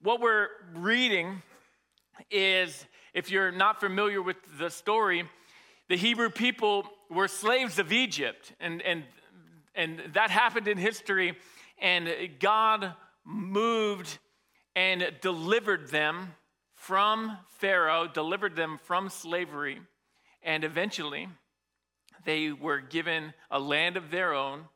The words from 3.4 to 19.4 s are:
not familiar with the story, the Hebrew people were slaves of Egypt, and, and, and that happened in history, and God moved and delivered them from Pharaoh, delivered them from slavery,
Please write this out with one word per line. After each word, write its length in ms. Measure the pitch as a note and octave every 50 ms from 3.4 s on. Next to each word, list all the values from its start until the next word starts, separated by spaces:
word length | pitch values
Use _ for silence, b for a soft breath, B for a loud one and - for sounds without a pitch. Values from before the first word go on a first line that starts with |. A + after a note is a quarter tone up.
| G3 F#3
not 300 | F3+ F#3 F#3+ G#3 A3 G#3+
familiar 400 | - G3+ F#3 F#3+ G#3 G#3 G3+ G3
with 160 | F#3 F3+ F3+ - - - D#3+ C#3
the 100 | D#3+ E3+
story, 560 | D#3+ - - - G#3 A3+ A3 G3+ F3+ E3+ F3 D#3+ - B B B B B B B B B B _
the 80 | F3+
Hebrew 320 | F3+ F3+ A#3 A#3+ A3+ A#3 A3+
people 560 | A3+ - A3+ B3 A#3+ - A3+ G#3 G3+ G3+ G3 - - _ _ _
were 180 | E3+ F3 G3
slaves 520 | F#3+ - - - G#3+ A#3+ B3+ C4 A#3+ E3 E3+
of 120 | G3 D3+
Egypt, 600 | G3 A#3+ B3+ A#3 D#3+ D3 C#3+ A#2 G#2 - - - - _
and, 220 | E3 E3+ E3+ E3+ -
and, 200 | - F3 E3 D3+ B2 - - - - - F#3 E3+ E3 E3 E3 D3+ _ _
and 280 | G3+ E3+ E3 D#3+ E3 - E3 D3
that 180 | F#3+ G#3+ A3
happened 380 | F3+ G3+ A#3+ A#3 - A#3 G#3+ G3+
in 80 | G#3
history, 640 | F#3 F3 G#3+ A3+ - - - G3+ F#3+ F#3 F3 F3 B B B B B B B B -
and 300 | - F#3+ F3+ F3 E3+ E3 E3+ - E3+ F#3 D3+ C3+
God 540 | F#3+ G3 G#3+ A3 A3 A3 A3 G#3+ G3 F#3+ E3+ - - - _ _ _
moved 920 | - D#3+ G#3+ F#3+ F#3 F#3+ G3+ A3 A#3 A#3 A3+ A3 G#3+ G#3 G3 F3+ D3+ - - _ _ _ _ _ _ _ _ _ _ _
and 340 | F3+ F#3 F#3+ F#3 F3+ F3+ E3+ E3+ C3+ -
delivered 680 | F#3 F3+ E3 D#3+ F3 G#3 A#3 G#3+ G#3 G3 F3 D3+ C3
them 460 | C#3 D3+ D3+ D3+ D#3+ F3 F#3 F#3 D#3+ _ _ _ _ _ _ _ _ _ -
from 520 | - F#3 F#3+ G3+ G#3 G#3+ A3 A3 A3 G#3+ G3 - _ - -
Pharaoh, 480 | - G3 G3 F3+ E3+ D#3 D#3 E3 E3
delivered 500 | E3+ C#3+ E3 D#3 D#3+ F3+ G3+ G3+ G#3 E3
them 220 | D#3+ E3 D#3+ D#3 C#3+ -
from 240 | - F3+ F3+ F#3+ F#3+
slavery, 720 | F3+ - - E3 E3+ F3